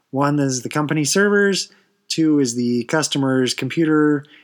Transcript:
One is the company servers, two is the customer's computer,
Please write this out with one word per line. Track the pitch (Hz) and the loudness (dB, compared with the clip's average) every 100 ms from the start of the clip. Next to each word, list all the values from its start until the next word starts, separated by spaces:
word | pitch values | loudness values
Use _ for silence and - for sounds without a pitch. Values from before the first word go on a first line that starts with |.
| _ | _
One | 131 143 147 | -2 0 0
is | 135 127 | 0 -2
the | 117 | -4
company | 151 147 156 | -4 -2 -2
servers, | 143 190 202 202 202 180 - _ _ _ - | 0 2 2 2 2 0 -6 _ _ _ -8
two | - 156 147 | -2 2 2
is | 127 120 | 0 -2
the | 120 120 117 | -2 -2 -2
customer's | 160 147 143 135 131 127 | -2 -2 -2 0 0 0
computer, | - 131 - 160 156 151 147 143 - | -2 -4 -2 0 2 2 0 -4 -20